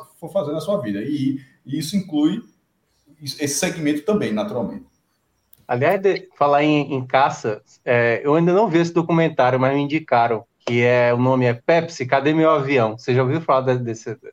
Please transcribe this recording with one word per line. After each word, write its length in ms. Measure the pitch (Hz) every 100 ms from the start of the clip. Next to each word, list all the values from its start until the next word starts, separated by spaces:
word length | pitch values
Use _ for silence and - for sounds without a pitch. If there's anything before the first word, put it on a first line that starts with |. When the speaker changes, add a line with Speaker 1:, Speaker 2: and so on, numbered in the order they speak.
| - _
Speaker 1:
for 120 | 160
fazer 200 | 196 147
na 100 | 156
sua 200 | 156 202
vida. 180 | 113 101
E, 360 | 120 147 131 - - _ 135
e 120 | 156
isso 180 | - 202
inclui 460 | - 151 156 196 - _ _ _ _ _ _ _
esse 280 | 143 - 147 -
segmento 420 | 180 165 147 151
também, 300 | - 208 113
naturalmente. 520 | 107 104 123 101 - - _ _ _ _ _ _ _ -
Speaker 2:
Aliás, 320 | 123 147 196
de 280 | 196 180 - -
falar 260 | 143 143
em, 300 | 151 151 139
em 120 | 135 131
caça, 560 | 135 139 131 123 104 - _
é, 380 | - 120 117 117
eu 120 | 143 156
ainda 180 | 170
não 140 | 185 226
vi 100 | 165
esse 140 | 165
documentário, 680 | 170 170 165 160 156 127 127
mas 140 | 131
me 80 | 143
indicaram, 600 | 143 156 156 120 117 110 - _
que 220 | - 120
é, 280 | 120 123 120
o 40 | 120
nome 280 | 127 131 127
é 80 |
Pepsi, 520 | 117 - 165 170 - 127
Cadê 280 | 135 135
Meu 180 | 160 160
Avião? 440 | 151 135 139 110 107
Você 180 | - 127
já 80 |
ouviu 180 | 127 160
falar 320 | 165 131 131 127
de, 80 |
desse, 320 | 117 113 - 107 -